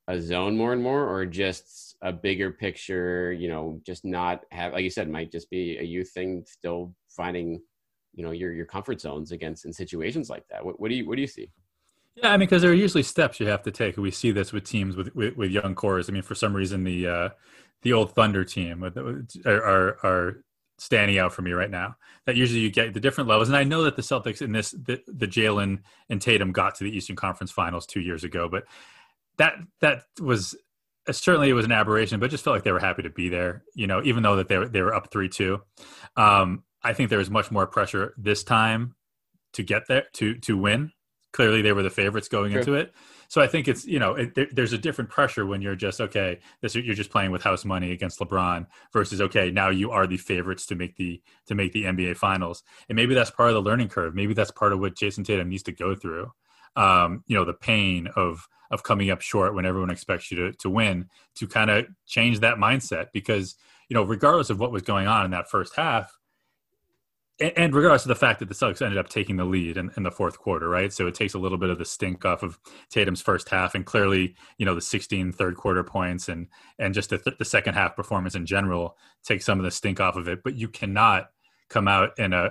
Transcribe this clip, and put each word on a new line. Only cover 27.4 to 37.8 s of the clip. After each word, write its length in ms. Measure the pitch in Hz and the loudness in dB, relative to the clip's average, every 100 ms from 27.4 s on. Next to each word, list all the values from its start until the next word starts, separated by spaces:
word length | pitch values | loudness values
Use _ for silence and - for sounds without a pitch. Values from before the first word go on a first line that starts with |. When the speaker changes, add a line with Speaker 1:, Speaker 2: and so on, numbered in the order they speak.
| 92 | -8
Speaker 2:
Finals 360 | - 87 87 - | -4 -4 -4 -8
two 140 | 101 | -6
years 240 | 87 82 | -6 -6
ago, 220 | 82 87 85 | -6 -6 -4
but 180 | 92 - - - - _ _ _ - | -6 -8 -20 -20 -20 _ _ _ 2
that, 160 | 156 - 175 - | 2 2 -12 0
that 220 | 151 127 - - | 0 0 -6 -8
was, 340 | 156 117 92 - _ _ _ _ - | 0 0 -2 -10 _ _ _ _ -8
uh, 40 | |
certainly 360 | 131 - 170 139 | -2 2 4 4
it 60 | |
was 100 | 123 | 4
an 80 | 110 | 4
aberration, 480 | 113 104 107 107 107 | 2 4 2 2 0
but 100 | 131 | -2
just 140 | 151 | -2
felt 100 | - | 0
like 100 | 110 | 0
they 80 | 104 | 2
were 60 | 90 | 0
happy 240 | 95 87 | 0 -2
to 80 | 82 | -6
be 200 | - 87 | -4 -4
there, 340 | 87 90 90 - | -2 -4 -6 -12
you 120 | - 101 | -6 -2
know, 160 | 92 | 0
even 200 | 139 120 | 2 2
though 140 | 107 101 | 4 4
that 120 | 92 | 2
they 100 | 92 | 0
were, 100 | 117 | 0
they 140 | 107 | 0
were 120 | 92 | 0
up 160 | 107 - | 0 -4
three 200 | 104 95 | -4 -4
two. 320 | - 95 98 - _ - - - - | -2 -2 -2 -6 _ -20 -20 -8 4
Um, 480 | 107 101 92 90 _ _ | 6 8 6 0 _ _
I 100 | 117 | -4
think 160 | 117 123 | 0 0
there 100 | 107 | 0
was 120 | 95 | 0
much 200 | 107 - | 0 0
more 160 | 104 92 | 0 0
pressure 460 | - | 0